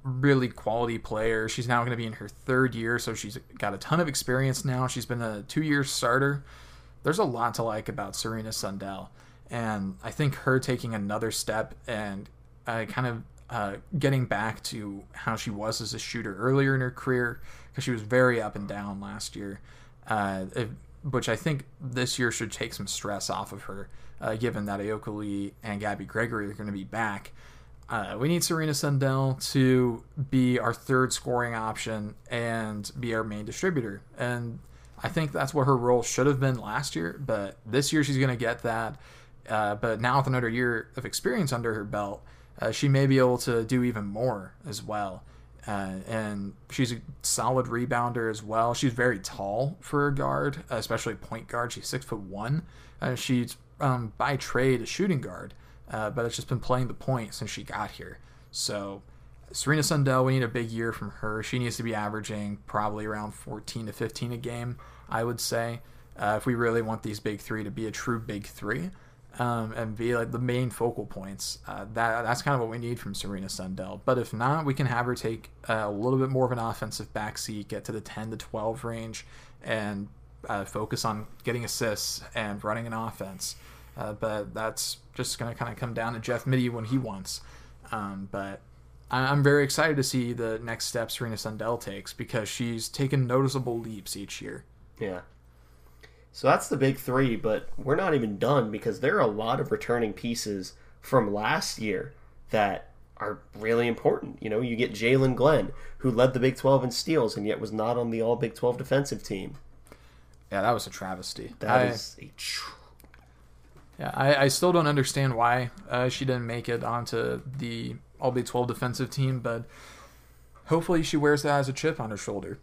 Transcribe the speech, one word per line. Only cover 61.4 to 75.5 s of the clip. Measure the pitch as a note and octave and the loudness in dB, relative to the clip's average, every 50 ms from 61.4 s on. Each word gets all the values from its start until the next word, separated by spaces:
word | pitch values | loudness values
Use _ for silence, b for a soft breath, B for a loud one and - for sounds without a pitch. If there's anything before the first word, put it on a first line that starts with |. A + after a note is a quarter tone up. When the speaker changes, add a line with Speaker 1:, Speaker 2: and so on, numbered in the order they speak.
| G#2+ | -4
Speaker 1:
She | - - B2+ | -2 -2 -2
needs | B2 A#2 - | -2 -2 -2
to | - A#2 | -2 -4
be | A2+ A2 | -2 -2
averaging | G#2+ G#2 G#2 G#2+ G#2+ G#2+ - G#2+ G#2 G#2 G#2 G2+ - - | -2 -2 -2 -4 -4 -6 -6 -6 -6 -4 -6 -6 -8 -10
probably | - - G#2+ G#2 G#2+ G#2 G#2+ G#2+ | -2 -2 0 0 0 -2 -4 -4
around | G#2+ G#2+ G#2 G#2+ G#2+ G#2+ | -4 -4 -4 -6 -8 -10
fourteen | - - - A2+ G#2+ - - - A#2 A2+ | -12 -12 -12 -12 -10 -10 -10 -8 -8 -8
to | G#2 G2+ | -8 -4
fifteen | - A#2 A2 - - B2+ A#2+ | -4 -4 -4 -4 -6 -6 -6
a | B2 | -6
game, | A#2 B2+ - A#2+ A#2+ A#2+ B2 B2 B B B B B B B | -6 -6 -6 -6 -4 -6 -6 -6 B B B B B B B
I | - A2+ A2+ | -2 0 0
would | A#2+ A#2+ A#2+ | 0 -2 -2
say, | - - A#2+ A#2 A#2 A#2 A#2 A#2+ b b b b b b b | -2 0 0 0 0 -2 -4 -8 b b b b b b b
uh, | - - G#2 G#2+ | -2 0 2 2
if | G#2+ - | 2 2
we | C3 B2 | 0 2
really | A#2 A#2+ A#2 A2+ A#2 | 2 2 2 2 2
want | A2+ A2 A2+ A2 - | 0 0 -4 -4 -4
these | A2+ G#2 G#2 | -6 -8 -4
big | - A2 G#2 G2+ | -4 -4 -4 -4
three | - - A2+ A2 G#2+ | -6 -6 -4 -4 -4
to | B2+ | -4
be | - B2+ A2 | -4 -4 -4
a | G#2+ | -4
true | G2+ - - - A#2+ A#2 | -6 -4 -2 -2 -2 -2
big | A2+ A2+ G#2+ G2+ G2 | -2 -6 -8 -8 -8
three, | - - - G2+ G2+ A2+ C#3+ E3 F#3 b b b b b b b - - - | -10 -12 -8 -4 -4 -2 -2 -4 -6 b b b b b b b -16 -4 -2
um, | B2 A#2+ A#2+ A#2 A2 A2 A2 | 0 0 0 0 -2 -4 -4
and | B2 A#2 A2 G#2+ | -4 -4 -4 -4
be, | G#2+ A2+ A#2+ A#2+ | -2 0 2 2
like, | A#2 A#2 B2 | 2 0 -2
the | A#2+ A#2+ | -2 -2
main | B2+ B2 A#2+ B2+ B2+ A#2+ | 0 0 2 2 0 -2
focal | - - A2+ A#2+ A#2+ B2+ G#2+ | -2 0 -2 0 0 -4 -8
points. | - - F#2+ F#2+ F#2+ G2 G2 - - - - - | -8 -8 -10 -10 -10 -10 -8 -8 -8 -8 -10 -10
Uh, | - G2+ G2+ G2 G#2 A2 | -10 -10 -10 -10 -6 -2
that, | A#2 A#2 A#2 A2+ A#2 | 0 0 2 2 0
that's | A#2 A2 A#2+ C3+ - | 2 0 0 0 2
kind | D3 C#3+ | 2 2
of | C3 | 2
what | A#2 A2+ | 2 -2
we | A2+ | -2
need | A#2+ A#2+ A#2+ A#2+ - | -4 -4 -4 -4 -4
from | - G2+ G2+ | -6 -8 -6
Serena | - - G#2 G2+ F#2 F#2+ | -6 -6 -6 -6 -6 -6
Sundell. | F#2+ - - F#2 F#2 F#2 F#2 F#2 F#2+ G2 G2+ - | -8 -8 -8 -6 -6 -6 -6 -6 -8 -8 -4 0
But | - C3 B2 | 2 2 2
if | A#2 - | 2 -2
not, | - G#2+ A#2+ C3 D3 E3 D#3 | -2 0 2 2 2 2 2
we | C#3 C3 | 0 2
can | C3+ C#3+ | 2 2
have | B2 B2 A#2+ A#2+ | 2 2 2 0
her | B2 B2 | 0 -2
take, | - - A2+ A2+ A2 - - | 0 -2 -4 -4 -4 -10 -18